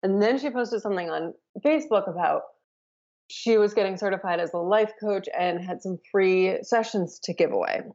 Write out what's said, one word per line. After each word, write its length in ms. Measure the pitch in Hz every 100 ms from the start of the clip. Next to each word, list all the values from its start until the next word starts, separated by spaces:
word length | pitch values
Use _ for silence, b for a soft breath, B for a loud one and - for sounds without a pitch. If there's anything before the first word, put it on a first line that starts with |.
And 180 | 190 196
then 160 | 208 262
she 100 | 285
posted 300 | 247 233 226
something 300 | - 190 170
on 240 | 160 165 - _ -
Facebook 440 | 285 311 - 208 185
about 340 | 170 160 139 - _ _ _ _ _ _ _ _
she 280 | - 226 226
was 160 | 208
getting 220 | 214 196 190
certified 420 | 202 185 190 170
as 140 | 170
a 40 | 175
life 340 | 175 214 214 -
coach 280 | 208 196 202 -
and 220 | 180 175
had 200 | 185 180
some 160 | 190 180 _
free 480 | 196 190 185 185 190
sessions 560 | - 233 220 214 170 -
to 100 | -
give 180 | 170 165
away. 300 | 98 - - 240